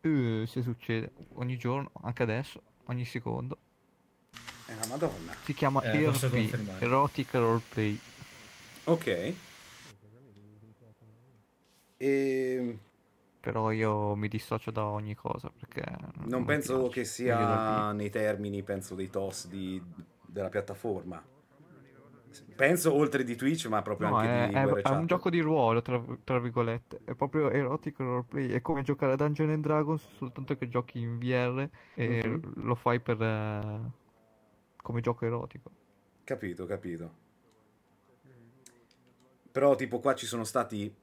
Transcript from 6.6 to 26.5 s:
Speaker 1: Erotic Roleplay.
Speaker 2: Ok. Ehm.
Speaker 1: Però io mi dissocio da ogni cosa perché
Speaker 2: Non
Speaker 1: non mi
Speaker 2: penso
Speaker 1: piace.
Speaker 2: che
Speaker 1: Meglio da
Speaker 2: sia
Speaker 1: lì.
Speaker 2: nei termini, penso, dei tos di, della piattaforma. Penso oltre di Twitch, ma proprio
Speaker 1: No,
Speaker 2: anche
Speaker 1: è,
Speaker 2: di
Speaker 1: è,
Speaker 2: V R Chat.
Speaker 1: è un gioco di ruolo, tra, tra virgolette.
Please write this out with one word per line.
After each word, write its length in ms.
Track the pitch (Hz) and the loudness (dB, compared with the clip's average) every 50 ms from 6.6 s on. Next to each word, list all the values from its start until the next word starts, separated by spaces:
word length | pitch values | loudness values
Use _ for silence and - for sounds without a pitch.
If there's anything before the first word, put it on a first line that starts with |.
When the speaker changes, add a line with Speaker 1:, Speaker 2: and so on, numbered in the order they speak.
| 107 101 95 92 123 | -4 -6 -4 -2 2
Speaker 1:
Erotic 500 | 120 127 135 143 139 - - 131 - - | 4 6 4 4 4 2 -2 -4 0 2
Roleplay. 680 | 131 117 113 117 117 117 - - - 107 104 104 110 - - - - - - - - - - - - - - - - - | 4 6 6 4 4 2 -2 -2 0 0 0 0 -2 -8 -16 -20 -20 -20 -20 -20 -20 -20 -20 -20 -20 -20 -20 -20 -8 2
Speaker 2:
Ok. 500 | - 170 160 - 120 95 85 92 135 185 - - - - - - - - - - - - _ - 104 110 123 135 127 101 101 104 104 104 104 110 110 107 _ 123 110 107 _ 113 110 110 117 120 131 127 110 _ _ _ _ _ _ _ _ _ _ _ _ | 2 2 2 2 0 0 0 0 -4 -6 -6 -12 -20 -20 -20 -20 -20 -20 -20 -20 -20 -20 _ -20 -20 -20 -20 -20 -20 -20 -20 -20 -20 -20 -20 -20 -20 -20 _ -20 -20 -20 _ -20 -20 -20 _ -20 -20 _ _ _ _ _ _ _ _ _ _ _ _ _ _
Ehm. 800 | 131 139 139 139 135 135 131 131 131 127 127 127 123 120 117 104 - _ _ _ _ _ _ _ _ _ _ _ | 0 2 2 4 2 2 2 0 0 0 0 -2 -2 -4 -4 -8 -14 _ _ _ _ _ _ _ _ _ _ _
Speaker 1:
Però 300 | - 113 107 110 110 110 | -8 -4 -2 0 0 0
io 420 | 110 110 110 110 107 107 104 104 104 | 2 2 2 0 0 0 0 0 0
mi 140 | 101 107 104 | -2 -2 -2
dissocio 420 | 107 107 - - 113 110 - - | -4 -4 -4 -4 -6 -4 -4 -4
da 140 | 110 110 107 | -4 -2 -2
ogni 280 | 104 104 104 107 104 104 | -2 -4 -4 -6 -8 -10
cosa 340 | - - - - - - - - | -6 -4 -4 -4 -4 -6 -10 -12
perché 280 | - - - - - - - - - - - - - - | -14 -18 -10 -8 -8 -6 -6 -8 -10 -10 -12 -10 -8 -6
Speaker 2:
Non 40 | 113 | -2
Speaker 1:
non 120 | 123 127 | 0 0
mi 40 | 120 | 2
Speaker 2:
penso 440 | 120 147 147 143 123 127 131 127 123 | 2 2 2 2 0 0 0 0 0
Speaker 1:
piace. 180 | 117 127 120 - - | 0 -2 -4 -4 -4
Speaker 2:
che 60 | - 123 | -2 0
Speaker 1:
Meglio 220 | 123 117 117 120 | 2 2 4 4
da 100 | 117 113 | 4 2
Speaker 2:
sia 340 | 110 110 110 110 107 107 104 | 2 2 2 2 2 2 0
Speaker 1:
lì. 60 | 104 | 0
Speaker 2:
nei 140 | 104 104 101 | -2 -4 -2
termini, 520 | - 110 107 107 104 98 104 101 101 101 | 0 0 0 0 0 0 -2 -4 -4 -4
penso, 320 | 98 - 101 95 95 - 95 | -2 -2 -4 -4 -4 -8 -6
dei 160 | 92 95 95 | -6 -6 -4
tos 360 | - 98 98 95 92 - - 87 | -2 -4 -4 -4 -6 -8 -12 -10
di, 340 | 95 98 95 92 95 92 87 87 - - - - _ _ - | -8 -6 -6 -4 -6 -6 -8 -12 -16 -16 -18 -18 _ _ -20
della 240 | - 82 - - - | -10 -6 -4 -4 -2
piattaforma. 760 | - 107 98 - 98 92 - 117 101 90 82 92 87 80 - - - - _ _ _ - - - - - - - - - - - - - - - - - - - - | -2 -2 -4 -4 -10 -6 -4 -4 -4 -4 -6 -10 -12 -12 -16 -20 -20 -20 _ _ _ -20 -20 -20 -20 -20 -20 -20 -20 -20 -20 -20 -20 -20 -20 -20 -20 -20 -20 -18 0
Penso 400 | - 135 143 180 170 156 160 139 | 4 6 6 6 6 4 4 6
oltre 300 | 143 151 147 143 135 131 | 6 4 4 2 0 0
di 100 | 120 120 | 0 -2
Twitch, 300 | 110 127 139 165 160 - | 0 0 0 0 0 0
ma 160 | 117 110 104 | 0 0 0
proprio 260 | 98 104 104 - 107 104 | 0 -2 -2 0 0 2
Speaker 1:
No, 80 | 120 | 4
Speaker 2:
anche 280 | 113 110 117 123 120 120 | 4 4 4 4 2 2
Speaker 1:
è, 40 | 107 | 2
Speaker 2:
di 60 | 101 | 2
Speaker 1:
è, 120 | 135 135 | 2 4
Speaker 2:
V 40 | 113 | 4
R 120 | 101 101 | 2 4
Chat. 40 | 101 | 4
Speaker 1:
è 20 | 131 135 | 2 2
un 100 | 151 165 | 2 2
gioco 220 | 170 180 180 - 185 | 2 0 2 2 2
di 120 | 170 170 | 2 2
ruolo, 420 | 160 151 160 147 123 113 113 120 | 2 4 4 4 4 6 4 2
tra, 200 | 117 - 123 120 117 123 123 - - | 2 2 -2 -2 -2 -4 -10 -10 -4
tra 140 | - 131 123 | -2 0 0
virgolette. 600 | 120 123 | 0 0